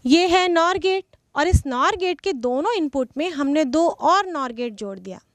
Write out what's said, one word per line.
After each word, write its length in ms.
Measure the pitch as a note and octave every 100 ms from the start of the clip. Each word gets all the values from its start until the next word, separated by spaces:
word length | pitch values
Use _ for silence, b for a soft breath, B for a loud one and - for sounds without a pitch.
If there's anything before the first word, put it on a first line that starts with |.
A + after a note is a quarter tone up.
| B3
ये 220 | D#4+ F4+
है 200 | F#4 F4+
नॉर 300 | E4 E4+ F#4+
गेट, 280 | F#4 F#4+ - _ _ C4+
और 120 | E4
इस 160 | F#4+ C#4
नॉर 280 | B3 D#4+ G#4
गेट 260 | F4+ E4
के 120 | G4
दोनों 400 | C#4 B3 B3+ F#4
इनपुट 360 | A4 D4+ C#4 B3 C4
में 120 | F4
हमने 360 | D4 C#4 D4 C#4+
दो 220 | D4 E4
और 380 | - D4+ F#4 F#4+
नॉर 260 | D#4+ B3+
गेट 220 | A3+ A#3+
जोड़ 260 | G#3 G3+ F#3+
दिया 220 | F#3+ F3+ _